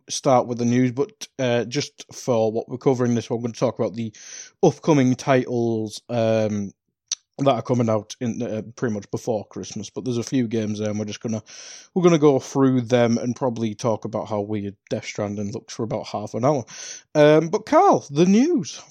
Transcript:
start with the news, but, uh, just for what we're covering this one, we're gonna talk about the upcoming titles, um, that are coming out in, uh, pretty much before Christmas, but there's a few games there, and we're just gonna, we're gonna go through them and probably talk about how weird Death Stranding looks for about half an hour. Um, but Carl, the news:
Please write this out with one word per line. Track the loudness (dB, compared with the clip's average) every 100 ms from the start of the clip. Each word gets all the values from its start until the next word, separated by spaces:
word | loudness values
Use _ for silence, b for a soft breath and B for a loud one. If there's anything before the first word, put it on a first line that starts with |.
| -10
start | -4 2 2 2
with | -2
the | 0
news, | 2 2
but, | 0 -6 -8 -16 -6
uh, | -2 0 -2
just | -6 -6 -10 -20
for | -12 -2 0 0
what | -2 -8
we're | -4
covering | 0 0 0 0
this | -2
one, | -6
we're | -6
gonna |
talk | -4 -4 -2
about | -6 -6
the | -10 -12 B B B B
upcoming | 2 2 2 4 4 0
titles, | 2 0 2 -2 -2 -2 -6 -10 -6
um, | -2 0 0 0 -4 -8 -12 _ _ -12 -12 _ 2
that | 4 4
are |
coming | 2 0 2
out | 0 -2 -8
in, | -6 -4
uh, | -6 -6 -10 -6
pretty | -4
much | -4 -6
before | -8 -4 -4 -6
Christmas, | -12 -12 -12 -12
but | -10 -6
there's | -4
a |
few | -2 -2 -2
games | -2 -4 -4
there, | -4
and | -4
we're | -6
just | -8
gonna, | -6 -8 -8 B B B B
we're | 2
gonna | 4 6
go | 4 4
through | 0 2 2 2
them | 2 2 4 2
and | -2 -4
probably | -4 -4 -6
talk | -4 -4 -4 -4
about | -8 -4
how | -4
weird | -4 -6 -6 -10 -8
Death | -8 -8
Stranding | -8 -6 -6 -8
looks | -10 -12
for | -10
about | -6 -6 -6
half | -10 -8 -2
an | 0
hour. | 0 -4 B B B B 6
Um, | 6 6 4
but | -2 2
Carl, | 4 6 4 0
the | 0 4
news: | 4 4 0 -4 -12 -12